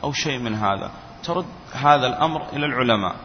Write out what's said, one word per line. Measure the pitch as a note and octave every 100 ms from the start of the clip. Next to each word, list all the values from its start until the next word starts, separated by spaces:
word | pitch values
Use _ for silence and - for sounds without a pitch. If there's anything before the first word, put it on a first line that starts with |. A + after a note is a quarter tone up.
أو | D3
شيء | C#3+ D#3 C3
من | A#2+
هذا، | G#2+ G#2 G2 E2+ - - -
ترد | - F3 F3+ - -
هذا | B2 C#3+ D3 B2+
الأمر | B2+ E3 D#3 -
إلى | C#3+ D3
العلماء. | B2+ B2+ G#2+ F#2 -